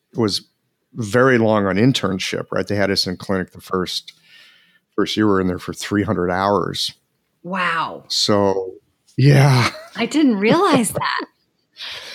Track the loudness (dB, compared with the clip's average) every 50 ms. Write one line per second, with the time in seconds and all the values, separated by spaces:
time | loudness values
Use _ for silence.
0 | _ _ -4 -2 -2 -2 -2 -4 -8 _ _ _ _ _ _ _ _ _ -12 -10
1 | -6 0 2 4 4 6 4 4 4 4 2 2 2 0 2 2 2 2 2 2
2 | -2 -4 -4 -4 -4 -6 -6 -8 -8 -6 -6 -6 -4 -2 -2 -2 0 0 0 -2
3 | -2 -4 -6 -8 -6 -4 -4 -4 -4 -6 -10 -16 -10 -6 -4 -4 -4 -4 -6 -10
4 | -12 -14 -18 _ _ _ -20 -20 -20 -20 _ _ _ _ _ _ _ _ _ -2
5 | -2 -2 0 0 2 2 2 2 2 0 -2 -4 -8 -10 -10 -10 -8 -4 -2 -2
6 | 0 0 -2 -2 -2 -2 -2 0 0 2 2 0 0 -2 -4 -6 -8 -8 -10 _
7 | _ _ _ _ _ _ _ _ -12 -10 -8 -6 -4 -4 -4 -4 -6 -6 -8 -12
8 | -12 -8 -4 -4 0 0 2 2 2 2 0 0 -4 -6 -10 -14 -20 _ _ _
9 | _ _ _ 4 4 6 6 6 6 6 4 4 2 0 -4 -8 -14 -14 -8 -6
10 | -6 -2 0 2 2 4 2 2 2 2 2 4 4 4 2 2 0 0 -4 -6
11 | -6 -6 -6 -6 -8 -12 _ _ _ _ _ _ _ _ _ -18 -16 -14 -14 -14
12 | -16 -16 -18